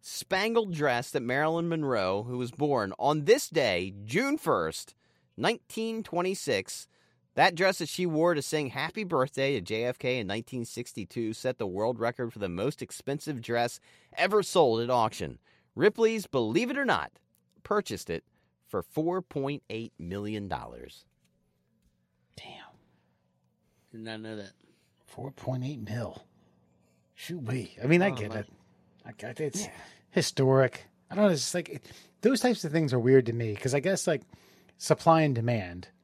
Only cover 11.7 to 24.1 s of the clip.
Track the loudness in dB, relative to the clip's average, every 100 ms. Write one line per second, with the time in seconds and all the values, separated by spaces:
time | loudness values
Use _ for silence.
11.7 | -2 -2 0 -4 -2 -8 -4 -6 -2 -4
12.7 | -4 -12 -12 -8 -8 -6 -8 -4 -2 -2
13.7 | -4 _ _ _ -2 2 2 2 6 6
14.7 | 4 2 2 2 0 -8 -8 _ _ _
15.7 | 4 4 6 2 2 -2 0 2 2 0
16.7 | -2 0 0 -2 _ _ _ _ _ -2
17.7 | -2 0 -8 -6 -8 _ _ _ _ _
18.7 | -6 -4 -2 -2 -2 -4 -6 -4 -6 _
19.7 | -10 -10 _ -8 -6 -4 -6 -6 -8 -8
20.7 | -14 -18 -20 _ _ _ _ _ _ _
21.7 | _ _ _ _ _ _ -20 -20 -20 -20
22.7 | _ _ _ _ _ _ _ _ _ _
23.7 | _ _ -14 -10